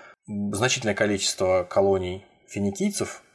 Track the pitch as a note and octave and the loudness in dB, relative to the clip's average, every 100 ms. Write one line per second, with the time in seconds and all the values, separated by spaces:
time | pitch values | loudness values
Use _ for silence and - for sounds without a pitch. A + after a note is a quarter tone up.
0 | - - - G#2 G#2 G2+ B2+ - A2+ G2 | -20 -20 -10 -6 -4 0 0 0 -2 0
1 | G#2+ G2 - - F#2+ F#2 - G#2 G2 F#3+ | 0 0 -2 0 2 2 2 2 4 4
2 | F#3 F#3+ - _ - - G3+ G3 G3+ - | 0 -6 -12 _ -12 -4 -2 0 -2 -2
3 | G2+ - - | -6 -8 -18